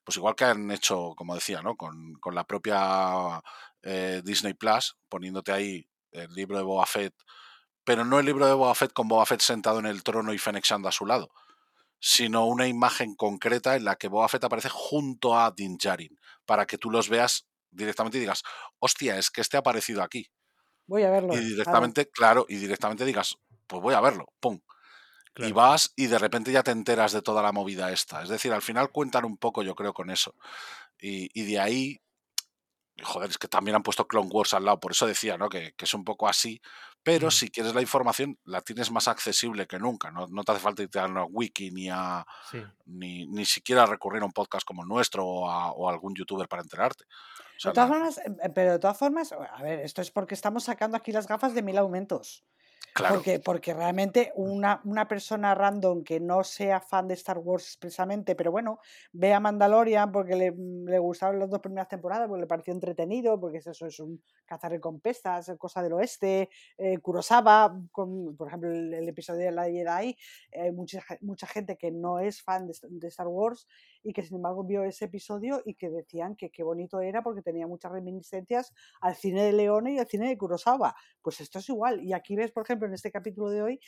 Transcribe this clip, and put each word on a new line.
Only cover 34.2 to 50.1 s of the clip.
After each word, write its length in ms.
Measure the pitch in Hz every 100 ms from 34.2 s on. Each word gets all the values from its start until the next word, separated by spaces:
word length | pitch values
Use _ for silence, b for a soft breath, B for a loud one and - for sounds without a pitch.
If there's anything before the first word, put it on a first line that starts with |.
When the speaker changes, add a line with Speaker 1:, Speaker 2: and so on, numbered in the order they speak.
| 95
Speaker 1:
Wars 220 | 104 101 98
al 100 | 98
lado, 140 | 101
por 120 | -
eso 140 | - 117
decía, 320 | 98 113 87
¿no? 120 | 101
Que, 240 | 92 82
que 120 | - -
es 80 |
un 100 | 107
poco 240 | 95 107 107
así, 320 | 104 120 113 B B B -
pero 240 | - 165 160
Speaker 3:
Mm. 40 |
Speaker 1:
si 180 | - 117
quieres 240 | - 110 120
la 60 |
información, 580 | 127 139 120 - 139 - -
la 160 | 90
tienes 280 | - 113 120
más 180 | 113 120
accesible 600 | 113 113 - 120 107 92
que 100 | 92
nunca. 320 | 117 110 80
No, 160 | 85 90
no 160 | 98
te 100 | 101
hace 80 | 101
falta 200 | 101 101
irte 160 | 98 98
a 60 | 92
una 180 | 95 87
wiki 440 | 104 117 - 95
ni 200 | 90 95
a 340 | 92 90 90 85 B B
Speaker 3:
Sí. 80 | 120 104 _ -
Speaker 1:
ni, 420 | 90 90 90 78
ni 180 | 104 98
siquiera 400 | - - 127 113
recurrir 380 | 104 98 104
a 20 | 104
un 80 |
podcast 320 | - 101 98 -
como 160 | 90
el 60 | 87
nuestro 360 | 117 117 101 92
o 220 | 90 90
a, 220 | 87 87
o 160 | - 90
a 40 |
algún 220 | 85 95 95
youtuber 320 | 92 95 90
para 160 | 87
enterarte. 400 | 80 85 120 - _
O 540 | - - - - -
sea, 100 | -
Speaker 2:
De 40 | 226
todas 140 | 247
Speaker 1:
la 40 | 311
Speaker 2:
formas, 220 | 330 285
eh, 320 | 214 202 185 190
pero 160 | 180
de 80 | 175
todas 180 | 190 208
formas, 340 | 285 320 311
a 300 | - - 120
ver, 200 | 147 160
esto 200 | 143 -
es 80 |
porque 240 | 175